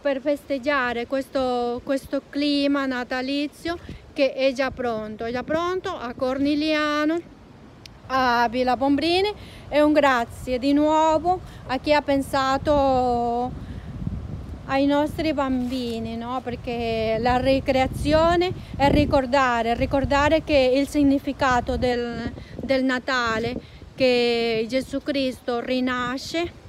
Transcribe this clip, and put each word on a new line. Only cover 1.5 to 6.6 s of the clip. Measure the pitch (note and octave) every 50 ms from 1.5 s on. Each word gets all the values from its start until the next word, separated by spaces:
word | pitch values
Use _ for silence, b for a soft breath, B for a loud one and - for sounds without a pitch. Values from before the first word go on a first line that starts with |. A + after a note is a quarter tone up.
| B3 B3 A#3+ A#3+ A#3+ B3+ -
questo | - C#4 C4+ - - - C#4 - -
clima | - C#4+ D4 D4 C#4+ C#4+ C#4 C#4+ C#4+ C#4+ C4+
natalizio | C4 B3+ B3 B3 A#3+ C4 B3+ B3+ C4 C#4 C#4+ D4 C#4+ - - - E4 E4+ E4+ B B B B B B -
che | - C#4 C4
è | - C4 C4 C4+
già | C4 A#3 C4+ C4
pronto, | - - B3 A#3+ A3+ G#3+ G#3+ G#3+ G#3+ G#3 A3+
è | A3+
già | A#3+ B3
pronto | B3 - D4+ D#4+ F4 F4 F#4 F#4+ E4+ G4 F4
a | - - A#3+ A#3+
Cornigliano, | - C4 B3+ C4 C#4 C#4 C#4+ D4+ D4